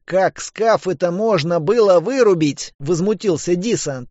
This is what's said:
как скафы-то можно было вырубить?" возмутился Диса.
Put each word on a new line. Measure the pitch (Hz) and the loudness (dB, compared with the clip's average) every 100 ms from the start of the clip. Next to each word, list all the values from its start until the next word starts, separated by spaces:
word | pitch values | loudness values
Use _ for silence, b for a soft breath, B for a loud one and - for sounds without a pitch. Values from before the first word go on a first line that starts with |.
как | - 185 185 - | -4 0 0 -2
скафы-то | - - - 190 185 180 175 | -12 -2 0 0 0 -2 -2
можно | 175 220 196 151 175 | -2 0 0 0 -2
было | 151 233 202 180 | 0 2 4 4
вырубить?" | 170 269 220 180 156 135 - - | 2 2 2 2 0 -2 -10 -10
возмутился | 139 175 190 214 214 160 - 175 | -4 -2 -2 -2 -2 -2 -2 -2
Диса. | 208 208 156 131 123 | -2 -4 -4 -10 -8